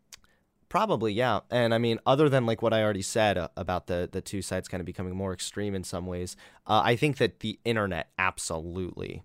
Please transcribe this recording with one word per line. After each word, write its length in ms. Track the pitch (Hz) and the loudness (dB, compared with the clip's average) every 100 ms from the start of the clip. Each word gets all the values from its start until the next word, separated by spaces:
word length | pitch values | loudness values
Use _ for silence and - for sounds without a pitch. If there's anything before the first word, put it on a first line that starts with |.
| _ - _ _ _ _ _ | _ -20 _ _ _ _ _
Probably, 440 | 175 214 147 110 | 0 2 2 2
yeah. 260 | 101 127 104 - | 2 2 0 0
And 240 | 120 117 | 2 4
I 60 | 113 | 2
mean, 200 | 117 113 - | 2 0 2
other 240 | 139 151 | 4 4
than, 160 | 131 117 | 4 2
like, 160 | 113 | 0
what 100 | 117 | 2
I 120 | 110 | 2
already 180 | 107 98 | 2 0
said, 380 | 95 117 107 92 | -2 2 2 2
uh, 80 | 80 - | -2 -6
about 300 | 90 90 - | -4 -4 -2
the, 200 | 87 90 | -4 -2
the 120 | 95 | -6
two 220 | - 101 | -6 -8
sides 240 | 90 92 - | -4 -6 -6
kind 120 | 92 | -8
of 60 | 85 | -8
becoming 300 | 90 92 92 | -8 -8 -6
more 180 | 98 | -6
extreme 400 | 90 - - 104 | -6 -8 -6 -4
in 100 | 98 | -4
some 220 | 87 92 92 | -6 -8 -6
ways, 320 | 87 90 - - - - | -6 -8 -12 -20 -12 0
uh, 140 | 107 113 | 4 4
I 100 | 120 | 4
think 220 | 147 131 | 2 2
that 220 | 117 - | 0 0
the 200 | 110 104 117 | -8 -4 -2
internet 460 | 113 101 85 - - | 0 0 -2 -6 0
absolutely 1040 | 92 - - 80 85 87 90 - 50 87 | 0 0 -4 -6 -4 -6 -6 -6 -10 -10